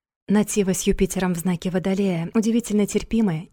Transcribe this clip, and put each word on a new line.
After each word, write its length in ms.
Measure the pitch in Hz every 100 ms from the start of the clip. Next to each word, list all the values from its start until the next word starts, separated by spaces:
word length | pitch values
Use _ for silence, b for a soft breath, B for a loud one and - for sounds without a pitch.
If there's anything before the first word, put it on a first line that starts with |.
| _ _ -
Нативы 480 | 208 208 214 190
с 80 | 175
Юпитером 520 | 202 185 190 190 185
в 40 | 170
знаке 320 | 185 175 185
Водолея 600 | 185 180 190 196 165 165
удивительно 520 | 226 214 226 233 208 202
терпимы 640 | 208 - 226 214 160 185